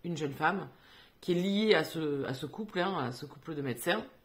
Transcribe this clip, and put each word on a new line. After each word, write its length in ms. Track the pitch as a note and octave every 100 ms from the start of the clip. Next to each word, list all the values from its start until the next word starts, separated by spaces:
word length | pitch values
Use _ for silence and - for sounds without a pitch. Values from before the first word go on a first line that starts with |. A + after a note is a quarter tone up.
| E3+
une 100 | D#3+
jeune 180 | D3
femme 360 | B2 D#3 F#3+ C#3 - - - - _
qui 140 | -
est 20 | F3
liée 400 | F#3+ G3+ G#3+ F3
à 80 |
ce, 400 | D#3 E3 D3+ C#3+ -
à 80 |
ce 120 | C3 D3
couple, 340 | - G#3+ F3+
hein, 180 | F#3 F3+
à 140 | B2
ce 140 | B2 C#3+
couple 280 | - -
de 80 | D3+
médecins. 440 | C#3 A#2 - G#3 A3 -